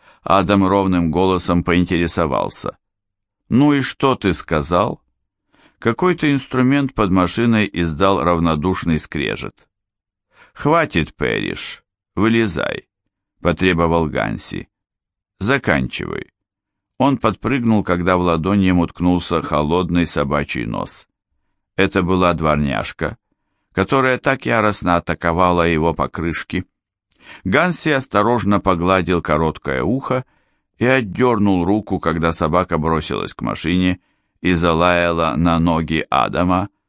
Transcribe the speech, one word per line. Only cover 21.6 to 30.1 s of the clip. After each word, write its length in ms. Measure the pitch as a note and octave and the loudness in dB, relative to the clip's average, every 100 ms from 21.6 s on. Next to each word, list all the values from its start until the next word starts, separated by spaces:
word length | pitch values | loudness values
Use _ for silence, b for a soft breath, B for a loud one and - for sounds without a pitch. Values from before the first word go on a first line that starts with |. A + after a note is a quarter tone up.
| _ - | _ -2
Это 280 | G2 G2 | 0 0
была 300 | F2 F#2 F2+ | 0 2 2
дворняжка, 840 | D#2+ D#2 D2 C#2+ A1+ - - D#2+ - _ _ _ _ _ | 2 0 0 0 -2 -6 -6 -8 -8 _ _ _ _ _
которая 480 | - G2 C3+ C3 B2 | -4 0 0 0 0
так 260 | - C3+ A#2+ | -2 -4 -2
яростно 520 | A#2 G#2+ G2 F#2 E2+ | 0 0 0 0 0
атаковала 680 | - D#2+ E2+ E2 F2+ F2 E2+ | -2 -4 -2 2 2 2 2
его 280 | D#2+ E2 D#2+ | 2 0 -2
покрышки. 720 | C#2 - E2 D#2+ - F2+ - _ _ _ _ B B B | -6 -6 -6 -6 -8 -8 -8 _ _ _ _ B B B
Ганси 460 | F2 A#2+ F3+ D#3+ D#3+ | -2 0 0 0 -2
осторожно 720 | C#3 C3 G2+ G#2 A#2+ G2 G2+ | -2 0 0 2 2 2 0
погладил 600 | F#2+ F2 F2 F#2+ E2+ F2 | 2 0 2 0 2 0
короткое 640 | - D#2 D#2+ - C#2+ C2 | 0 0 0 -2 -4 -4
ухо 420 | D2 C3 - | -2 -2 -2